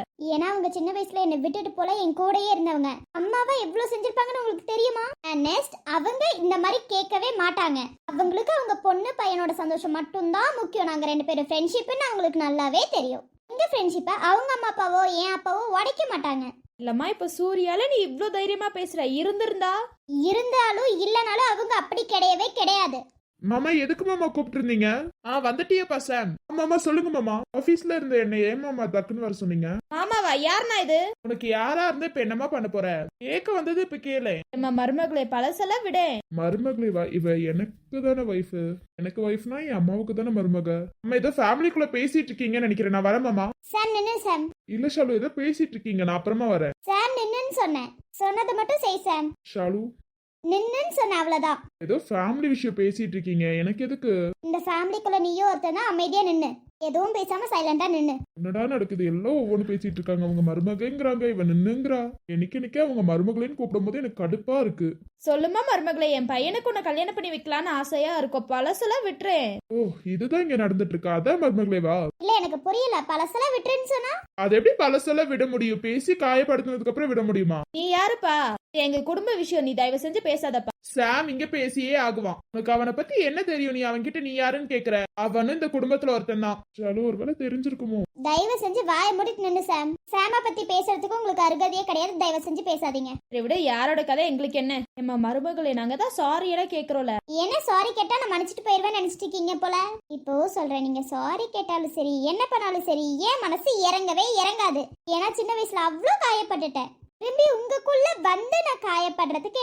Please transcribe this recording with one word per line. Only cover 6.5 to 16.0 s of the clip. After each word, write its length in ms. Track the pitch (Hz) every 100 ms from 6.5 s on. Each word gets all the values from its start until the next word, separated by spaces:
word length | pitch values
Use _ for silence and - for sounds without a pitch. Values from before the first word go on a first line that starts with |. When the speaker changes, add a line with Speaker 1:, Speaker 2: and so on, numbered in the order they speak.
| 370
Speaker 1:
மாதிரி 240 | 370 466 -
கேட்கவே 420 | 392 381 392 466 453
மாட்டாங்க. 360 | 359 359 339 269 254 - -
அவங்களுக்கு 400 | 294 359 370 - 640
அவங்க 200 | 480 403
பொண்ணு 320 | 392 370 440 523
பையனோட 360 | 415 359 339 330
சந்தோஷம் 340 | 320 320 339 311
மட்டும்தான் 540 | 311 381 339 370 508 523
முக்கியம். 300 | 359 - 330
நாங்க 160 | 311 294
ரெண்டு 180 | 294
பேரும் 260 | 285 302 285
ஃப்ரெண்ட்ஷிப்னு 580 | 311 330 466 466 508 554
அவங்களுக்கு 360 | 415 330 320 294
நல்லாவே 380 | 294 285 311 554
தெரியும். 340 | - 254 254 - _ _
இந்த 140 | 494 659
ஃப்ரெண்ட்ஷிப்பை 440 | 523 359 339 349 403 339
அவங்க 220 | 403 523 523
அம்மா 140 | 453
அப்பாவோ 300 | 415 370 359 370 339
என் 100 | 370 370
அப்பாவோ 260 | 381 381 466 370
உடைக்க 260 | 453 554